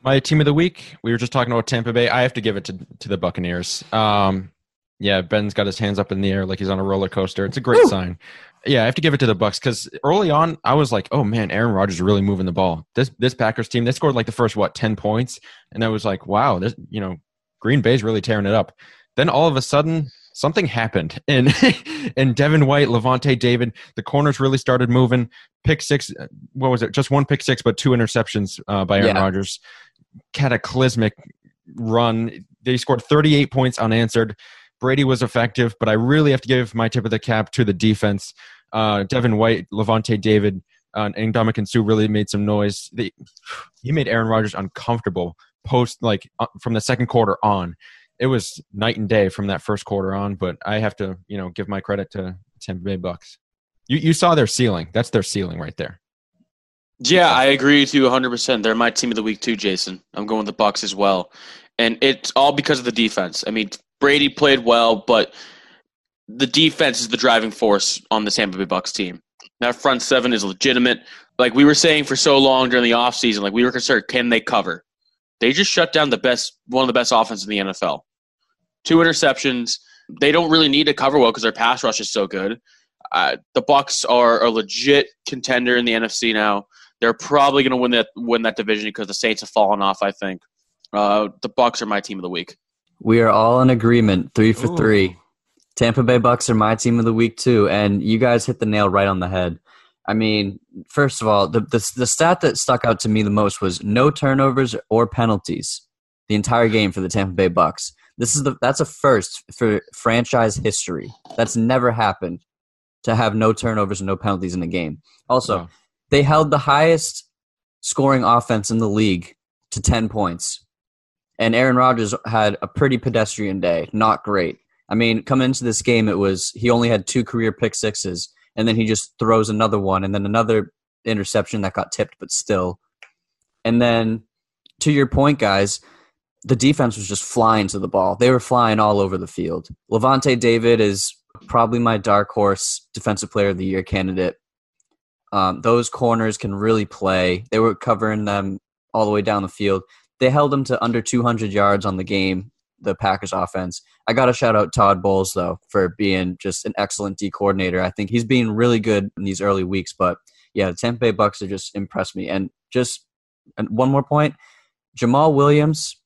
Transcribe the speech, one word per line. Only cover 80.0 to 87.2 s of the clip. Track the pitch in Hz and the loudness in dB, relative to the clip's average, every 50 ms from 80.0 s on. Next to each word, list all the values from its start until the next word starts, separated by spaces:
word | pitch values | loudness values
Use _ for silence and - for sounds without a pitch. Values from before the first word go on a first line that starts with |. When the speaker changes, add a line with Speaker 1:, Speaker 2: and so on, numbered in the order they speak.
| _ _ - 117 | _ _ -6 0
Speaker 3:
They | 139 143 | 2 2
don't | 165 170 170 160 | 4 2 2 4
really | 156 160 160 147 | 4 4 4 4
need | 135 143 156 | 2 2 2
to | 147 143 | 0 0
cover | - 135 135 139 147 | 0 0 2 4 4
well | 127 113 110 | 4 4 2
'cause | 120 113 | 0 -2
their | 113 107 | -4 -2
pass | - 117 117 127 123 - | 0 0 0 0 0 -2
rush | 120 107 - | -4 -4 -4
is | 107 - | -6 -6
so | - 110 98 90 | -4 -4 -4 -4
good. | - 95 95 101 113 117 _ _ _ _ _ _ _ _ _ - - | -4 -6 -6 -6 -6 -8 _ _ _ _ _ _ _ _ _ -4 -2
Uh, | 87 90 67 64 - _ _ _ | 0 0 0 -2 -4 _ _ _
the | 135 123 | -4 0
Bucks | - 147 139 139 - - - - | 2 2 2 2 0 -6 -6 0
are | - 120 123 123 117 117 110 - | 2 4 4 6 4 4 4 2
a | 120 | 2
legit | 110 113 107 98 - 117 117 135 143 143 143 - _ _ _ - | 2 0 -4 -4 -6 -4 2 4 4 4 4 0 _ _ _ -12
contender | - 127 120 - 131 123 123 123 123 | -12 -10 -4 -2 -2 0 2 2 0
in | 120 120 | 2 2
the | 120 113 | 0 0
N | 113 113 | 0 -2
F | 113 - | -4 -4
C | - - 117 110 | -4 -2 -2 0
now. | 107 107 107 104 101 101 _ _ _ - _ _ _ | 0 0 0 0 -2 -4 _ _ _ -20 _ _ _
They're | - 117 113 | 0 0 0
probably | - | 0